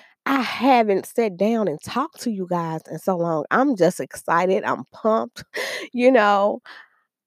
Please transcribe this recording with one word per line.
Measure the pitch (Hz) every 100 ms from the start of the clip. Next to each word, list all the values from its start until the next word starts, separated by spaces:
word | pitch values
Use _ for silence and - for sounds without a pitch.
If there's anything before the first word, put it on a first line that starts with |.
| - _ -
I | 277
haven't | 220 - 254 247 214 190 -
sat | - 226 175
down | 208 233 196
and | 151
talked | - 240 302 -
to | 247
you | 196 175
guys | 175 165 160 -
in | 160
so | - 180
long. | 170 160 -
I'm | 196 285 208
just | 170 -
excited. | 131 - - 165 185 208
I'm | 120 131 -
pumped. | - 220 220 240 - -
<laughs> | - - - 349
You | 240 247
know, | 254 208 202 208 233 - - - _ _ _